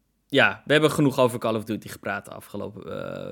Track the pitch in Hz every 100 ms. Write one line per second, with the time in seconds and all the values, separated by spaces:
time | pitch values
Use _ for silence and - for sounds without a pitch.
0 | _ _ _ 135 110 98 - 147 151 143
1 | 143 131 127 117 117 113 104 104 - -
2 | 110 101 - - - 104 98 107 - 98
3 | 50 - -